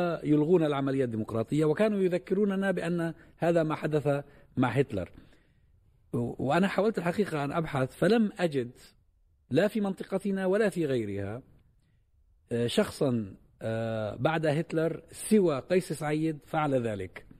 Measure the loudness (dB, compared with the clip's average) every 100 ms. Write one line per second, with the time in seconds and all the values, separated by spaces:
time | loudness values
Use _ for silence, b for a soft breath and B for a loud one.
0 | 0 -2 2 2 4 4 4 0 0 0
1 | 0 -2 -2 -4 -2 0 2 2 2 2
2 | 0 0 -2 0 0 0 0 -2 -2 -2
3 | -4 -6 b -2 2 4 2 -2 -2 0
4 | 2 0 -4 b b 0 2 2 0 -2
5 | -6 b b b b b _ _ _ _
6 | _ -4 -4 -4 0 2 2 2 0 0
7 | -2 0 0 -2 -2 -2 -2 -2 -2 0
8 | 2 4 2 0 -2 -2 -4 -8 -20 _
9 | _ _ _ _ -2 0 2 0 -2 -4
10 | -6 -4 -2 -2 2 2 2 0 0 0
11 | -2 -4 -6 -8 -12 -20 _ _ _ _
12 | _ _ _ _ -4 -2 2 2 0 0
13 | 0 0 -2 -10 _ -10 -6 -4 -4 -4
14 | -4 -2 0 0 0 -2 -2 -2 -2 -4
15 | -12 -14 2 4 4 0 0 0 0 -4
16 | -2 0 -2 -4 -4 -2 0 0 0 -4
17 | -8 -12 -20